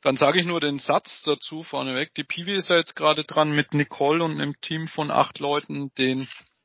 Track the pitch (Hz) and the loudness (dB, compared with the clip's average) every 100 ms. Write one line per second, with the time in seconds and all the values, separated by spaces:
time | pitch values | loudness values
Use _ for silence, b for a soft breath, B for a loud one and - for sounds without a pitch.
0 | 147 131 143 170 170 170 151 143 - 151 | 0 4 4 4 2 0 -2 -4 0 0
1 | - - - 143 - 156 160 139 135 127 | 0 -8 -2 -2 -4 -12 -8 -6 -4 -4
2 | 156 - 147 - 175 196 180 170 160 - | -4 -6 -8 -8 -4 -4 2 2 2 0
3 | 156 151 151 - 151 147 147 147 143 - | 2 2 0 2 2 2 2 0 0 2
4 | 143 160 165 151 147 143 - 156 160 - | 2 4 0 -2 -4 -6 -6 -6 -6 -6
5 | 151 - 139 - 143 147 143 143 139 - | 0 2 2 0 -2 -2 -2 -8 -8 0
6 | 131 131 131 - - _ | 0 0 -4 -12 -18 _